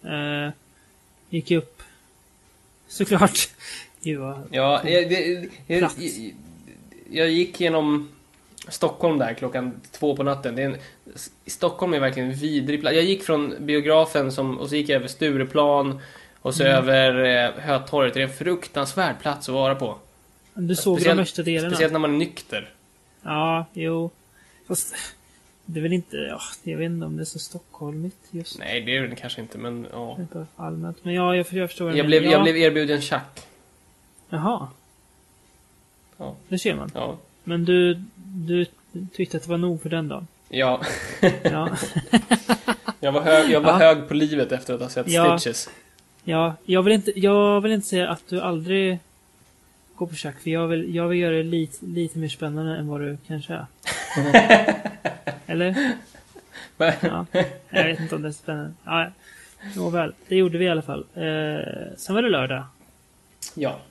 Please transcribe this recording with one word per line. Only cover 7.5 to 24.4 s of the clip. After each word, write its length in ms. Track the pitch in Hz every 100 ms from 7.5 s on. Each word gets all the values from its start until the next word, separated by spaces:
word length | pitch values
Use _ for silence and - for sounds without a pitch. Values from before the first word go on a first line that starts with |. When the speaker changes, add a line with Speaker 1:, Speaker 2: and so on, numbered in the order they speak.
| -
Speaker 2:
genom 480 | 170 160 151 147 147 - _ _ _ - -
Stockholm 500 | - 160 - 170 147
där 160 | 117
klockan 480 | 117 127 127 123 120 -
två 240 | - 151 135
på 80 |
natten. 320 | 139 139 139 117
Det 60 |
är 40 | 139
en, 120 | 131 - - - - - _ -
i 40 |
Stockholm 440 | - 175 175 180
är 60 | 165
verkligen 300 | 135 131 127
en 60 | 135
vidrig 460 | 151 147 131 147
plats. 140 | 147 160
Jag 100 | 175
gick 180 | 196
från 300 | 190 156 143 -
biografen 720 | 147 147 147 156 156 151 135
som, 260 | 135 135 127
och 100 | 139
så 60 | 147
gick 140 | 147
jag 60 | 135
över 120 | -
Stureplan 920 | - 156 135 135 151 147 143 139 135 - - - _
och 140 | 131 135
så 80 |
Speaker 1:
Mm. 120 | 135 135
Speaker 2:
över, 480 | 131 135 131 127 127 123 120
eh, 160 | -
Hötorget. 500 | 151 135 135 147 127
Det 60 | 123
är 40 | 131
en 60 |
fruktansvärd 840 | 131 165 175 - - 139 - 175 123
plats 280 | 151 143 -
att 40 | 131
vara 200 | 135 135
på. 220 | 117 104 - _ _ _ _
Speaker 1:
Du 220 | - 175 180
såg 200 | 202 175
de 20 |
Speaker 2:
Speciellt, 200 | 170 170
Speaker 1:
värsta 240 | 175 -
delarna. 260 | 165 165 165
Speaker 2:
speciellt 240 | 170 160
när 60 | 156
man 140 | 151
är 40 | 147
nykter. 520 | 165 - - 104 95 - _ _ _ _
Speaker 1:
Ja, 440 | 165 151 160 165 165
jo. 380 | 185 160 165 165 _ _ _